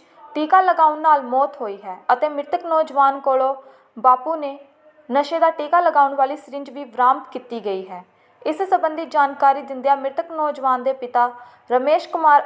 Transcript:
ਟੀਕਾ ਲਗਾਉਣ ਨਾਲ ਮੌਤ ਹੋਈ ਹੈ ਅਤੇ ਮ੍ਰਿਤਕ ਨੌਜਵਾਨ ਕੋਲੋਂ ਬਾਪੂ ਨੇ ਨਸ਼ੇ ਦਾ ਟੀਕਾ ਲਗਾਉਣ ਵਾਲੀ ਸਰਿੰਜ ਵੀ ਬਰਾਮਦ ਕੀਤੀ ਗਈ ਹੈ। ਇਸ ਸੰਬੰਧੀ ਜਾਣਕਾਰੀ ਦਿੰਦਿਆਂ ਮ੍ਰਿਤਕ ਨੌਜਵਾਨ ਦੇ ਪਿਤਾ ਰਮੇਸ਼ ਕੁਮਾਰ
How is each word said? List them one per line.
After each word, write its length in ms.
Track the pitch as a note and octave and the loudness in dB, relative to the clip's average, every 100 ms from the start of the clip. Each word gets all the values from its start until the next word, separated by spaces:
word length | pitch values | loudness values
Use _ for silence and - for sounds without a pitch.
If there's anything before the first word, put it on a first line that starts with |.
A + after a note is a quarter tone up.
| _ _ - D4+ | _ _ -12 -6
ਟੀਕਾ 260 | D#4 F#4 | 4 4
ਲਗਾਉਣ 400 | F#4 E4 D#4 D4+ | 6 4 2 2
ਨਾਲ 200 | D#4 D4 | 2 2
ਮੌਤ 400 | B3 B3+ C#4+ - | 2 0 0 -4
ਹੋਈ 160 | A3 G3 | -10 -10
ਹੈ 200 | G3+ F#3 - | -14 -8 -2
ਅਤੇ 160 | B3 D4+ | 0 0
ਮ੍ਰਿਤਕ 360 | C#4+ C#4+ F4 E4+ | -4 -6 -6 0
ਨੌਜਵਾਨ 540 | D#4+ D#4 C4+ C#4 C#4 | 0 0 2 2 2
ਕੋਲੋਂ 360 | C4+ C4 C4 C4+ - _ _ A3+ | 0 0 0 -2 -12 _ _ 0
ਬਾਪੂ 360 | B3+ B3+ D4+ D#4+ | 2 4 0 -6
ਨੇ 240 | C#4 C#4 - _ _ _ - | -8 -10 -20 _ _ _ -2
ਨਸ਼ੇ 280 | C#4 D4 E4 | -2 0 0
ਦਾ 100 | E4 | 0
ਟੀਕਾ 300 | E4 D4 F4 | 0 0 2
ਲਗਾਉਣ 340 | E4+ D4+ C#4 C#4 | 4 4 2 2
ਵਾਲੀ 220 | C4+ D4 | -2 -2
ਸਰਿੰਜ 320 | - C#4 C#4 | -10 -12 -12
ਵੀ 160 | B3+ C4+ | -14 -10
ਬਰਾਮਦ 380 | A#3+ B3 C#4+ - | 0 2 2 -4
ਕੀਤੀ 340 | B3+ - A#3 G3+ | -14 -10 -8 -6
ਗਈ 240 | F#3+ F#3+ | -8 -8
ਹੈ। 160 | F3+ - _ _ _ D4+ | -16 -20 _ _ _ -6
ਇਸ 160 | D#4 | -4
ਸੰਬੰਧੀ 440 | F#4+ F#4 D#4+ D#4 D4+ | 0 0 0 -4 -4
ਜਾਣਕਾਰੀ 560 | D4+ C#4+ C#4 C#4 C#4 | 0 0 2 2 2
ਦਿੰਦਿਆਂ 360 | C#4 C4 C4+ C#4 | -6 -4 -2 -2
ਮ੍ਰਿਤਕ 340 | C4+ C4+ E4+ | -2 -6 -8
ਨੌਜਵਾਨ 520 | D#4+ D4+ C#4 C4 B3+ | -6 -6 -2 -2 -2
ਦੇ 100 | B3+ | -4
ਪਿਤਾ 380 | C4 A#3+ B3 B3 A#3+ - _ - | -6 -4 -2 -2 -4 -20 _ -2
ਰਮੇਸ਼ 380 | B3 C#4 E4+ - | 0 2 0 -2
ਕੁਮਾਰ 340 | E4+ D#4 C#4+ | 0 4 4